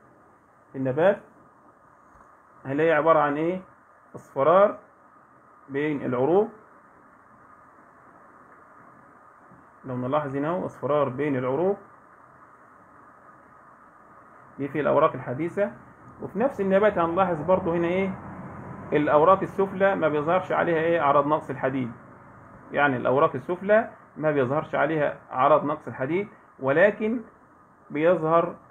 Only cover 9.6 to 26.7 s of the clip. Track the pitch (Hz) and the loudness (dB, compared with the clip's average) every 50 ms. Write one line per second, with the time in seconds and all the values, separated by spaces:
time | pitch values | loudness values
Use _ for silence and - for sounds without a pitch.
9.6 | - - - - - 135 127 123 123 127 139 151 151 139 131 139 143 156 175 185 | -20 -20 -20 -18 -12 -10 -8 -6 -4 -2 -2 -2 -2 -4 -4 -4 -4 -4 -4 -4
10.6 | - - - - - 127 147 147 143 135 123 131 143 151 139 127 127 123 135 147 | -6 -8 -8 -6 -4 -2 0 0 0 -2 -2 -4 -4 -2 -2 -2 -2 -2 -2 -2
11.6 | 175 190 202 196 - - - - - - - - - - - - - - - - | -2 -2 -2 -4 -8 -18 -20 -20 -20 -20 -20 -20 -20 -20 -20 -20 -20 -20 -20 -20
12.6 | - - - - - - - - - - - - - - - - - - - - | -20 -20 -20 -20 -20 -20 -20 -20 -20 -20 -20 -20 -20 -20 -20 -20 -20 -20 -20 -20
13.6 | - - - - - - - - - - - - - - - - - - - - | -20 -20 -20 -20 -20 -20 -20 -20 -20 -20 -20 -20 -20 -20 -20 -20 -20 -18 -12 -10
14.6 | 139 143 - 156 139 143 135 139 151 160 - 135 127 131 127 139 160 170 165 196 | -10 -6 -4 -4 -2 0 2 4 2 2 0 -4 -8 -8 -6 -6 -6 -6 -4 -4
15.6 | 202 220 233 - - - - - - - - - - - - 185 233 277 - - | -4 -4 -6 -10 -20 -20 -20 -20 -20 -20 -16 -14 -14 -8 -4 -2 -2 -2 -2 -2
16.6 | 196 190 190 196 214 214 202 175 170 165 170 185 196 180 175 151 147 175 185 185 | 0 2 2 4 4 2 2 2 0 0 0 0 0 0 0 -2 0 0 0 0
17.6 | 185 170 165 175 170 170 180 190 196 190 190 - - - - - - - - - | 0 -2 -2 -2 -2 -2 -2 -2 -2 -4 -6 -10 -14 -16 -16 -16 -16 -16 -16 -16
18.6 | - - - - - - - 151 147 151 151 151 156 180 190 190 220 - - - | -16 -16 -16 -16 -6 -2 0 0 2 4 4 6 6 6 4 4 2 -2 -2 -2
19.6 | 196 190 185 185 190 196 196 180 165 156 147 151 143 156 170 165 - - 170 156 | -2 -2 0 0 0 2 2 2 0 0 0 0 0 0 0 0 0 -2 -2 0
20.6 | 165 170 165 156 160 170 170 170 151 139 143 147 139 143 151 156 151 - 135 127 | 0 0 0 0 2 0 0 2 2 4 4 4 4 2 0 -2 -2 -6 -6 -4
21.6 | - 135 131 135 127 117 117 - - - - - - - - - - - - - | -4 -2 -2 -2 -4 -6 -8 -14 -20 -20 -20 -20 -20 -20 -20 -20 -20 -20 -20 -20
22.6 | - - 143 143 143 143 131 120 117 120 127 139 156 156 - 131 127 - 180 175 | -16 -6 0 0 2 2 2 0 0 0 2 2 2 2 0 -4 -6 -6 -8 -4
23.6 | 190 196 208 220 247 - - - - - - - 151 156 151 143 131 120 139 151 | 0 2 4 4 2 0 -6 -18 -20 -20 -10 -4 -2 0 0 0 0 0 0 -2
24.6 | 151 - - 139 139 151 160 156 147 139 - - - - - 127 131 143 151 143 | -4 -2 -2 -2 0 0 0 0 -2 -2 -4 -8 -14 -8 -2 0 4 4 4 4
25.6 | 139 143 156 156 - 131 113 - 131 143 165 185 208 - - - - - _ - | 2 0 -6 -6 -10 -12 -10 -8 -6 -4 -4 -4 -4 -6 -12 -20 -20 -20 _ -6
26.6 | 131 131 | -2 0